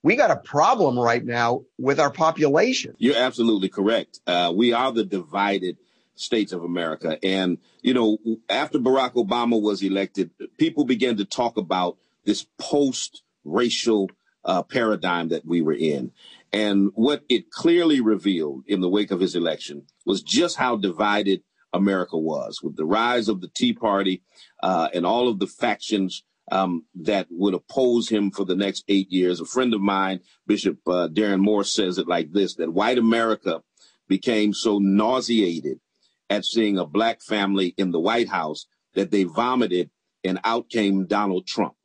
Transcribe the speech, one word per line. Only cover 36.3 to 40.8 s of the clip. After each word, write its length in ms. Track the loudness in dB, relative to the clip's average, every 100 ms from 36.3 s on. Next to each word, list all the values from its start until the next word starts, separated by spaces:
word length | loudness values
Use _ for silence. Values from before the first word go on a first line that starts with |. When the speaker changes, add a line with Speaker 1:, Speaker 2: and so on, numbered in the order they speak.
Speaker 2:
at 140 | -4 -2
seeing 320 | 0 0 0
a 60 | -2
black 360 | 0 0 -2
family 540 | -4 -2 0 0 -2 -2
in 140 | -2
the 80 | 0
White 300 | 0 0 0
House 360 | -2 -4 -8 -14 _ _
that 180 | -4 0
they 140 | 0 0
vomited, 640 | 0 0 0 0 0 -4 _ _ _
and 160 | -6 -4 -2
out 240 | -2 -2
came 360 | 0